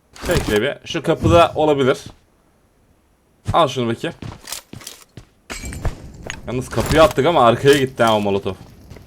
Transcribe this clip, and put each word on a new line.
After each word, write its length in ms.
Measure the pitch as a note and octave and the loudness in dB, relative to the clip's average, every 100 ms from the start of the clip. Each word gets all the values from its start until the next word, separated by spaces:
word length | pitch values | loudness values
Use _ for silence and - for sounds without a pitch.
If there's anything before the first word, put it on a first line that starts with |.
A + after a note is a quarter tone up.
| _ - - | _ -12 -4
Bekle 320 | E3 - G#2 | -4 0 -2
bir, 160 | A2+ - - | -2 -6 -10
şu 180 | E3+ | -8
kapıda 480 | E3 D#3 - E3+ E3 - | -4 0 4 4 4 2
olabilir. 420 | D3+ C#3 B2+ D3 - - _ _ _ _ _ _ _ _ _ _ _ _ - | 0 2 2 0 -4 -20 _ _ _ _ _ _ _ _ _ _ _ _ -4
Al 140 | D#3 D3+ | 0 0
şunu 200 | C3 A#2 | -2 -4
bakayım. 280 | A#2 E3 - - - - - - - - - - - - _ - - - - - - - - - - - | -4 -8 -10 -16 -16 -14 -16 -16 -20 -20 -20 -20 -20 -20 _ -18 -14 -14 -6 -6 -8 -16 -18 -14 -14 -8
Yalnız 220 | B2 B2+ | -8 -6
kapıya 340 | A#2 - D3 | -4 2 4
attık 220 | D#3 - B2+ | 4 4 2
ama 200 | E3 A#2 | 4 4
arkaya 320 | A#2+ C#3 C#3+ | 4 4 4
gitti 260 | C3 - | 2 0
ha 120 | A2+ G#2+ | 2 2
o 40 | |
molotof. 380 | G2+ G2 G2 F#2+ - - - - | 0 -2 -4 -10 -14 -20 -20 -20